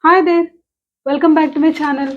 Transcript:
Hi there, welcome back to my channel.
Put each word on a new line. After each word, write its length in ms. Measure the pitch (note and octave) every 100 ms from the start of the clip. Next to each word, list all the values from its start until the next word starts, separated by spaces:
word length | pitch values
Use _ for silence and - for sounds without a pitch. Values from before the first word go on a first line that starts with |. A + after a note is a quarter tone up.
| -
Hi 160 | F#4
there, 260 | F4 E4+ E4 _ _ _ _ _ -
welcome 240 | C#4+ E4 D#4
back 140 | D4+
to 60 | C#4+
my 80 | D#4+ D#4
channel. 320 | G3 F#3+ C4+